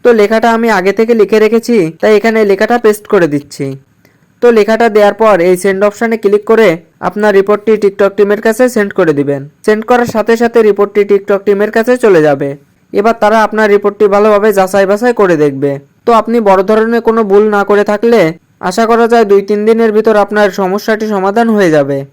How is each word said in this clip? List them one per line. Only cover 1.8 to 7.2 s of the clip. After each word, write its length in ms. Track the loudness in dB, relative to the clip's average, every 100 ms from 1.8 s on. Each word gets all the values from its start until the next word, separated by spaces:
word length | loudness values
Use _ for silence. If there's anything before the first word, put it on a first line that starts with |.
| -2 -2
তাই 120 | 0 2
এখানে 200 | 0 0 0
লেখাটা 260 | 0 0 0
পেস্ট 200 | 0 -2 -2
করে 140 | 0 0
দিচ্ছি। 320 | -2 -8 -12 -10 -10 _ _ _ _ _ _
তো 40 | 2 2
লেখাটা 280 | 2 0 0 2
দেওয়ার 180 | 2 2
পর 120 | 0 2 2
এই 60 | 0
সেন্ড 180 | -2 0 -2
অপশনে 280 | -2 -6 -2
ক্লিক 220 | 0 -2 0
করে 180 | 2 2 0 _ _ -8
আপনার 240 | -2